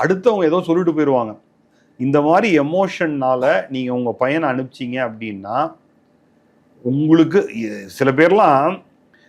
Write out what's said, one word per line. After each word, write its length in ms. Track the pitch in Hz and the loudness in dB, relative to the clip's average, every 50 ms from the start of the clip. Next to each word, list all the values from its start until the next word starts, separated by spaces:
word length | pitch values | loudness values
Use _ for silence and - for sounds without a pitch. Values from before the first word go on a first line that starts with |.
| 113 | -2
அடுத்தவங்க 420 | 156 190 190 185 254 220 202 180 | -2 -2 0 0 0 0 2 0
ஏதோ 180 | 151 156 180 - | 2 0 0 0
சொல்லிட்டு 300 | - 165 175 185 170 160 | 0 0 0 0 0 0
போயிடுவாங்க. 460 | 156 151 139 135 127 117 110 107 - _ _ _ _ _ _ _ _ _ _ _ _ | 0 0 2 2 0 0 -2 -8 -14 _ _ _ _ _ _ _ _ _ _ _ _
இந்த 220 | 123 135 139 151 | -4 0 0 2
மாதிரி 380 | 147 151 165 185 214 226 180 151 | 2 4 2 2 2 2 2 2
எமோஷன்னால 1120 | 139 147 160 185 196 185 190 - 180 160 151 139 135 131 131 127 127 135 165 190 170 - | 2 0 0 0 -2 -2 -2 -4 -4 -4 -4 -2 0 0 0 0 2 0 0 0 -2 -4
நீங்க 240 | 139 131 127 123 123 | -6 -6 -6 -4 -4
உங்க 200 | 123 123 120 110 | -4 -4 -4 -4
பையனை 360 | - 127 127 143 160 165 143 | -2 -2 -2 -2 -2 -2 -2
அனுப்பிச்சீங்க 600 | 127 127 131 127 - - 131 120 123 131 131 117 | -4 -4 -6 -8 -10 -12 -10 -8 -6 -6 -6 -6
அப்படின்னா 640 | 113 110 113 110 104 98 98 101 110 131 147 330 - _ _ _ _ _ _ _ _ _ _ _ _ _ _ _ _ _ _ _ _ _ _ | -8 -10 -12 -12 -12 -12 -10 -6 -4 -4 -4 -4 -6 _ _ _ _ _ _ _ _ _ _ _ _ _ _ _ _ _ _ _ _ _ _
உங்களுக்கு 680 | 123 127 143 151 156 160 165 160 139 147 202 196 - - | -4 -2 -2 2 4 4 4 4 4 2 0 0 0 -6
இ-, 300 | 113 113 107 104 104 98 | -8 -8 -8 -8 -10 -14
சில 260 | 98 - - 135 135 | -16 -4 0 0 0
பேர்லாம் 720 | 131 135 160 170 185 208 214 170 143 135 139 165 190 185 - _ _ _ _ _ _ _ _ | 4 4 4 4 6 4 4 4 4 4 2 0 -4 -6 -12 _ _ _ _ _ _ _ _